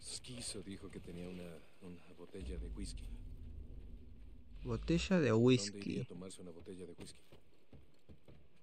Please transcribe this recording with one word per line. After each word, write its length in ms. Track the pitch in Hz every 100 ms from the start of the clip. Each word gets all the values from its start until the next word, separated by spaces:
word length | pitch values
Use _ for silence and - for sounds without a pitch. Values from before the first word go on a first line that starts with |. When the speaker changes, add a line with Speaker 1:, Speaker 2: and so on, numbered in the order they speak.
Speaker 1:
Schizo 600 | - - - 123 - 104
dijo 280 | 98 98 98
que 100 | 101
tenía 280 | - 87 90
una, 160 | 90 87 78 - -
una 180 | 92 85 - 87
botella 380 | 87 98 92 92
de 100 | -
whisky. 360 | - 95 - - - - - - - - - - - - - - - - -
Speaker 2:
Botella 560 | 123 113 - 170 - 185
de 100 | 131
Speaker 1:
¿Dónde 140 | 110
Speaker 2:
whisky. 340 | 123 127 - 101 101
Speaker 1:
iría 120 | -
a 40 | -
tomarse 360 | 87 95 -
una 80 | 87
botella 360 | 85 101 92 87
de 60 | 85
whisky? 220 | - - - - - - - - - - - - - - - -